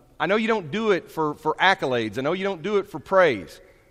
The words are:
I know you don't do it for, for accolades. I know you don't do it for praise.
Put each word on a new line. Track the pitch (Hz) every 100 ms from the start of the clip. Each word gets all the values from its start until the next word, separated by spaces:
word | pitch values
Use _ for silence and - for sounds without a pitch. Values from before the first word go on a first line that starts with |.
| _ _
I | 156
know | 214
you | 220
don't | 220 156
do | 190 220
it | 175 -
for, | - 151
for | 147 156
accolades. | - 175 190 147 120 110 101
I |
know | 135
you | 185
don't | 196 185
do | 175 202
it | -
for | 156
praise. | - 190 170 107 80 - - _ _